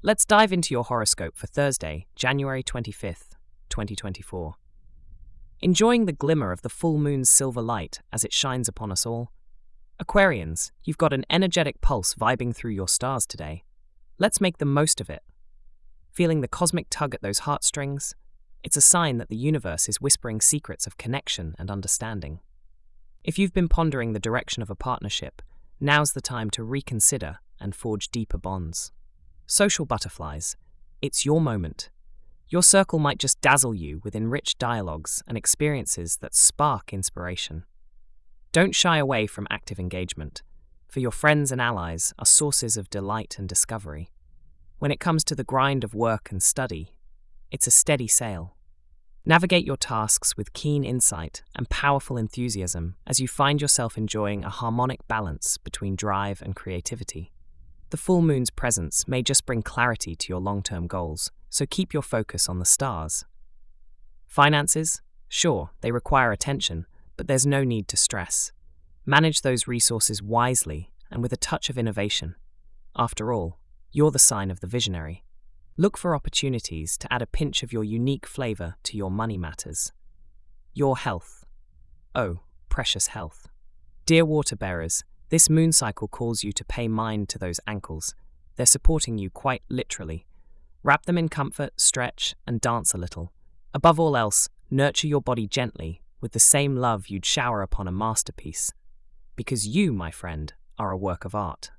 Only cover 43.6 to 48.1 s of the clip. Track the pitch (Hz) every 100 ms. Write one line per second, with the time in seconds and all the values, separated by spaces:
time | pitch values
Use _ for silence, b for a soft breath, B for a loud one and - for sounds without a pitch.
43.6 | - 113 95 76 85 - - - - -
44.6 | - - 143 - 175 160 - 139 123 131
45.6 | 135 135 110 107 117 110 - 95 - -
46.6 | 95 82 82 - - - - - - -
47.6 | - - - 147 113